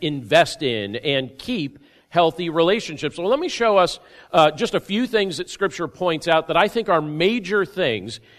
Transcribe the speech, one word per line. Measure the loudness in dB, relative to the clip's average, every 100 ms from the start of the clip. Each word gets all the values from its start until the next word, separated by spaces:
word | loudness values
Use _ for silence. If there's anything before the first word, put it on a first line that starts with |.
invest | -6 -6 2 4 4 0
in | -4 -2 -4 -6
and | -2 -2 -4 -10
keep | -8 -6 -6 -10 _ _ _
healthy | 2 2 0 -4
relationships? | 0 2 2 -4 -8 -8 -4
Well, | -2
let | -2
me | -2
show | -2 2 4
us, | 4 0 -16 -20 -2
uh, | 4 4
just | 2 -2
a | -2
few | -2 -2 0
things | 0 0 -4
that | -10
Scripture | -4 -4 -4 -8
points | -4 -2 -2 2
out | 2 4
that | 2
I | 2
think | 0 0
are | 0
major | 0 0 0 0 -2 -2
things | -2 -2 -2 -2 -6 -14 -18